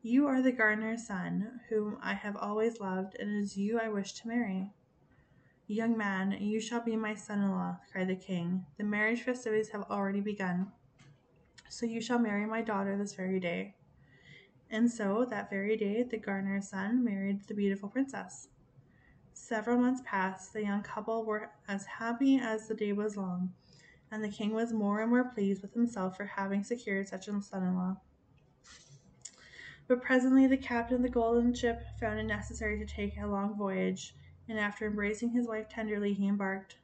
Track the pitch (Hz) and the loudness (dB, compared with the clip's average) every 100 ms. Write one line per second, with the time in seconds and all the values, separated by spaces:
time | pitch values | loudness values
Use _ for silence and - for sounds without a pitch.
0 | 226 247 294 262 262 247 214 214 220 226 | 4 4 6 6 4 6 4 4 0 -4
1 | - 190 175 180 208 247 - 220 208 208 | -4 -4 -2 -2 -2 -8 -2 -2 -2 -4
2 | - 196 208 202 208 214 226 226 196 185 | -4 -4 -4 -4 -2 2 2 0 -2 -2
3 | 196 - 202 208 202 196 202 233 226 208 | -2 -6 -4 -2 -2 -2 0 0 0 -2
4 | 196 - 226 240 220 190 196 - _ _ | -4 -8 -4 -2 0 -2 -6 -10 _ _
5 | _ _ _ _ _ _ _ 214 226 226 | _ _ _ _ _ _ _ 0 2 2
6 | 208 190 190 196 202 220 220 240 233 220 | 2 0 0 0 0 -2 -2 -2 0 -2
7 | 220 214 - 208 202 185 180 180 - 190 | -2 -6 -4 0 2 2 -2 -6 -8 -4
8 | 185 185 190 180 170 185 185 - 208 208 | -2 -2 -4 -2 0 -2 -4 -4 -2 2
9 | 214 233 240 247 226 214 214 208 202 202 | 2 0 -2 -4 0 0 0 -4 -4 -2
10 | 196 202 202 208 190 180 196 - _ _ | 0 0 -2 -2 -2 0 -2 -8 _ _
11 | - - _ _ _ - - - 233 226 | -20 -20 _ _ _ -20 -18 -6 -4 -4
12 | 226 240 226 202 214 226 220 202 196 196 | 0 2 2 2 0 -2 0 0 0 -2
13 | 202 - 185 190 180 180 202 - _ _ | -4 -4 -2 -2 -2 -4 -6 -12 _ _
14 | - - - - - _ _ 220 240 - | -20 -20 -20 -20 -20 _ _ 2 2 2
15 | 202 208 247 208 202 196 202 220 202 214 | 0 2 0 -2 -4 -4 0 0 2 0
16 | 247 220 208 196 196 196 196 190 196 247 | 0 -2 -4 -4 -2 -2 -4 -6 0 2
17 | 240 196 196 196 - 208 202 196 202 240 | 2 0 -2 -2 -4 0 0 0 -4 -2
18 | 269 - - - - - - - - - | -2 -4 -10 -14 -20 -20 -20 -20 -20 -20
19 | - - - - - 220 214 247 247 254 | -20 -20 -20 -20 -6 -4 2 4 4 2
20 | - 196 190 190 - 214 208 202 202 - | 0 0 0 -2 -10 -4 0 0 -2 -6
21 | 214 226 220 214 214 - - 196 190 - | -2 -2 0 -2 -4 -16 -6 -6 -6 -6
22 | 226 233 269 269 240 220 214 220 208 202 | -2 4 6 6 4 -2 -2 -2 0 0
23 | 214 208 190 180 185 - _ - - - | -2 -2 -4 -2 -4 -6 _ -20 -20 -20
24 | _ 214 214 208 214 220 233 220 202 208 | _ -6 -6 -2 -2 0 0 2 2 2
25 | 226 240 247 - 196 190 196 240 233 214 | 4 4 4 2 2 2 -2 0 0 2
26 | 185 185 202 - 196 196 202 240 220 196 | -2 -2 -8 -4 -2 0 -2 -4 -2 -2
27 | 196 190 196 208 202 190 185 185 180 190 | -2 -8 -4 -4 -4 -2 0 2 0 -4
28 | _ _ _ _ _ _ - - - 143 | _ _ _ _ _ _ -20 -20 -20 -20
29 | - - - - - - - - - 247 | -20 -20 -20 -20 -20 -20 -18 -20 0 0
30 | - 254 254 262 262 262 - 240 233 247 | 4 4 8 8 8 6 2 -2 2 2
31 | 247 247 226 240 240 240 240 233 - - | 2 2 4 4 4 2 0 -2 -6 -4
32 | 226 214 220 208 202 - 220 214 214 - | -4 -2 -2 -4 -6 -4 -2 -2 -6 -4
33 | 202 202 208 196 202 208 202 190 185 185 | -4 -4 -4 -2 -2 -2 -2 0 0 -2
34 | - - - - - 220 208 208 214 208 | -8 -18 -20 -20 -8 -2 -2 -2 -4 0
35 | 202 214 233 240 233 220 214 - 214 208 | -2 0 0 0 0 -2 -6 -6 -4 0
36 | 202 202 196 202 196 196 190 - | 0 2 2 2 0 -2 -6 -20